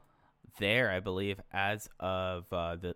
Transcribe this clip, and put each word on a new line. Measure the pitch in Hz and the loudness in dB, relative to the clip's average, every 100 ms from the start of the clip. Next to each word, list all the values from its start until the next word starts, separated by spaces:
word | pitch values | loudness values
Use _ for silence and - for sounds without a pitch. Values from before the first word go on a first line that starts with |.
| - _ _ _ - - | -16 _ _ _ -16 0
there, | 101 117 120 | 4 4 4
I | 92 | 2
believe, | 95 92 101 98 - | 0 0 0 -2 -4
as | 98 98 107 - - | -2 0 -2 -6 -6
of, | 92 92 92 90 87 | -2 0 -2 -4 -4
uh, | 90 85 85 | -4 -2 -4
the | 90 | -6